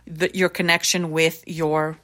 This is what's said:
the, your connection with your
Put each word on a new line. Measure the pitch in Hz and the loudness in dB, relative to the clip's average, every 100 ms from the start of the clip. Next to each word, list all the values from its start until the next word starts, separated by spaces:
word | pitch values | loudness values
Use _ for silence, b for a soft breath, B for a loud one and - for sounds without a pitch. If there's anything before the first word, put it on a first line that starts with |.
| - | -16
the, | 160 185 | -4 -2
your | 185 185 | 0 0
connection | - 175 170 - 180 170 | 0 2 2 2 -2 -2
with | 160 160 - - | 2 2 0 -12
your | 165 156 156 156 160 | -4 0 0 -2 -6